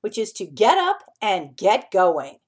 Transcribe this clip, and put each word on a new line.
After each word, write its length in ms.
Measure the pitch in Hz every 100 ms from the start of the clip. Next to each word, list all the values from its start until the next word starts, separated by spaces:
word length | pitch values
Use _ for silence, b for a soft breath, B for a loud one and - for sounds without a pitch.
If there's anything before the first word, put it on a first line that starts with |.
which 160 | 208 214
is 160 | 220
to 120 | - 175
get 320 | 143 220 370
up 240 | 359 403 - _
and 340 | 214 185 143 127
get 360 | 185 220 -
going. 480 | 190 185 156 135 -